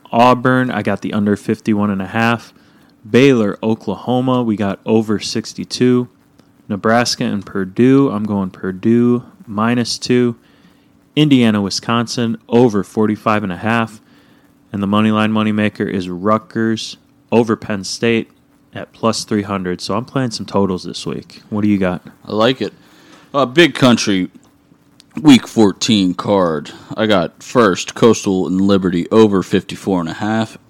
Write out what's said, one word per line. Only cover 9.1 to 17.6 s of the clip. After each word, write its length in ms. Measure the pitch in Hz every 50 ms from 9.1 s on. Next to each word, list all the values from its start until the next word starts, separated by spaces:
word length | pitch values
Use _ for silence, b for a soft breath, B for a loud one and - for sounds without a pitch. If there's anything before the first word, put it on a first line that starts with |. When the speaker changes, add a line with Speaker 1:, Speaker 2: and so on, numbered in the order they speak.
| 120 120 123 - - - -
Speaker 1:
minus 520 | - 101 104 110 117 123 123 117 - -
two. 400 | - - - 123 123 123 120 113 _ b b b b b b b b b b b b b _ -
Indiana, 460 | 147 151 151 139 127 120 113 107 104
Wisconsin, 760 | 101 92 - - - - 117 117 117 - - 127 117 113 110 - _
over 360 | - 117 120 127 120 104 101 90
forty-five 600 | - - 110 107 104 107 104 - 113 107 107 107
and 80 | 95
a 60 | 87
half. 440 | 85 110 110 117 117 113 107 - - _ b b b b b b b b b b b b _
And 100 | - 101
the 60 | 101
Moneyline 440 | 98 104 104 107 110 107 107 107 107
Moneymaker 560 | 110 107 107 107 104 107 107 104 - - 104
is 220 | - - 98 87 90
Rutgers 880 | 90 87 95 107 107 110 - - - 117 113 113 110 110 - - - - _ _ _ _ _ -
over 240 | 110 117 120 110 107
Penn 280 | -